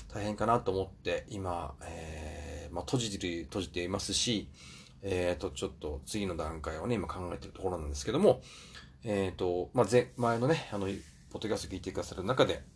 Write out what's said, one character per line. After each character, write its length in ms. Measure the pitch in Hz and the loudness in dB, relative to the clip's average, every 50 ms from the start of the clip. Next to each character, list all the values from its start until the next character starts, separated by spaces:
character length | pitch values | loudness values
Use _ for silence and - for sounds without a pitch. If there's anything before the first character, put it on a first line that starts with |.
| - - - | -10 -8 -6
大 100 | 101 101 | -2 -2
変 120 | 107 104 | -2 0
か 100 | - 107 | 2 4
な 140 | 113 117 120 | 6 6 6
と 120 | - 95 | 6 4
思 120 | 92 95 95 | 2 2 0
っ 60 | 92 | -2
て、 360 | - - - 90 85 82 - - | -4 -8 -2 -2 0 0 -2 -4
今、 460 | 110 98 95 90 87 85 85 80 - - - | -6 -4 -2 -2 -2 -2 -4 -6 -8 -10 -10
え 840 | 82 82 82 80 80 78 78 78 78 78 76 76 76 78 76 76 80 | -10 -10 -8 -8 -8 -8 -8 -8 -8 -8 -8 -10 -8 -8 -10 -8 -6
ー、 20 | 85 | -6
ま 80 | 87 | -6
あ、 20 | 87 | -4
閉 140 | - 139 127 | 0 0 0
じ 200 | 117 107 98 85 | 0 0 -4 -2
て 80 | 95 87 | -2 -2
る、 160 | 85 82 80 | -2 -4 -4
閉 160 | - - 104 | -4 -4 -4
じ 80 | 90 - | -4 -2
て 140 | - 90 87 | -2 -4 -2
い 60 | 87 | 0
ま 100 | 98 95 | -2 -2
す 140 | - - 95 | -2 0 0
し、 360 | - - 123 117 98 - - - - - - - - - - - - | 0 2 2 2 0 0 -4 -12 -16 -18 -18 -18 -18 -18 -20 -16 -8
え 340 | - 98 92 90 90 87 90 87 | -4 0 2 2 4 2 2 2
ー 40 | |
と、 80 | 98 87 | 0 -4
ち 160 | - - - | -4 -2 -4
ょ 20 | 82 | -4
っ 40 | - - | -4 -4
と 220 | - 73 73 71 - | -6 -6 -6 -6 -6
次 220 | - - 107 101 95 | -4 -2 0 0 0
の 80 | 85 | 0
段 260 | 82 80 80 80 78 | -2 -2 -2 -4 -4
階 160 | 73 80 78 78 | -4 -4 -4 -2
を 100 | 85 120 | 0 0
ね、 80 | 120 | 0
今 120 | 104 82 - | 0 0 -2
考 220 | - 90 90 87 85 | -4 -4 -4 -4 -6
え 40 | - | -6
て 100 | - - | -8 -12
る 60 | - | -8
と 80 | - | -4
こ 80 | 95 92 | -2 -2
ろ 100 | 90 82 | -2 -2
な 60 | 76 | -2
ん 40 | 73 | -4
で 60 | 73 | -4
す 100 | 71 - | -4 -2
け 60 | 107 | 0
ど 80 | 113 156 | 2 6
も、 220 | 208 196 - - - - - - - - - - - - - - - | 8 8 6 6 2 -14 -18 -18 -18 -16 -16 -18 -18 -18 -18 -8 -2
え 260 | 117 104 98 95 92 | 0 2 2 2 2
ー 60 | 87 | 0
と、 360 | - 92 90 87 90 87 - - | 2 2 2 4 2 0 0 4
ま 100 | 127 117 | 4 6
あ、 40 | 98 | 8
前、 200 | 120 123 120 - - | 8 6 6 4 0
前 240 | - 120 117 117 117 | 0 2 2 4 4
の 80 | 123 139 | 4 4
ね、 220 | 165 - - - | 4 2 0 -4
あ 60 | 107 101 | -4 -2
の、 100 | 98 95 98 - - - - - - - | -2 -2 -2 -4 -8 -14 -20 -20 -16 -12
ポ 80 | - 101 | -10 -6
ッ 20 | |
ド 60 | - 101 | -2 -2
キ 0 | |
ャ 100 | 104 98 | -2 -2
ス 100 | - 78 | -2 -4
ト 60 | 95 | -6
聞 40 | 90 | -6
い 40 | |
て 100 | - 95 | -6 -4
く 40 | - | -4
だ 80 | - 87 | -4 -4
さ 120 | - - | -4 -4
る 80 | 95 90 | -4 0
中 220 | 104 131 143 131 | 2 4 6 6
で 180 | 92 85 - - - - | 4 4 -2 -4 -12 -20